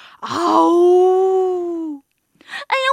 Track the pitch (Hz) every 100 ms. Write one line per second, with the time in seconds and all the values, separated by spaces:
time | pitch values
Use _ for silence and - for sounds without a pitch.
0 | - - - 302 339 330 330 349 349 359
1 | 370 370 381 381 370 359 349 339 320 285
2 | - _ _ _ - - - 539 523